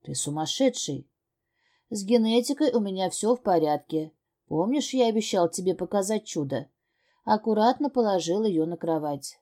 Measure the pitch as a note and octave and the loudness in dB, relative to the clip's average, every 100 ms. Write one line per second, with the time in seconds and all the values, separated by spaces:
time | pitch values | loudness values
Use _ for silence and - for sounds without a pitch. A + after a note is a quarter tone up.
0 | - C#3 - D3+ D#3+ - C4+ B3 - C3+ | -10 -8 -6 -6 -6 2 0 0 -8 -8
1 | - _ _ _ _ _ _ _ _ G#3+ | -10 _ _ _ _ _ _ _ _ -10
2 | G3 A#3 A3 A#3 B3 C#4+ D4+ A#3+ G3+ F#3+ | 2 2 4 2 2 0 2 2 -2 -2
3 | F#3 - G#3 B3 G#3+ F3 D#3 D3 - D#3 | -4 -2 0 0 2 2 2 0 -2 -4
4 | D#3 _ _ _ _ D3+ F#3+ C#4+ - C4 | -4 _ _ _ _ -2 0 0 -2 2
5 | A#3 A3 G#3+ G3+ E3+ - F#3 F3+ F3+ G3+ | 2 2 0 0 0 0 -4 -2 -2 -2
6 | F#3+ G#3+ - F3 C#3 C3+ - _ _ _ | 0 -4 -4 -6 -4 -4 -8 _ _ _
7 | _ _ - G#3+ A3+ G#3+ A3 C4 D4 - | _ _ -2 -2 0 2 4 2 -2 0
8 | A3 F#3+ D#3+ F#3+ A3 E3+ D#3 E3+ E3 D#3+ | 2 2 0 0 2 0 0 -2 -2 -2
9 | D3+ C#3+ - - | -2 -6 -10 -18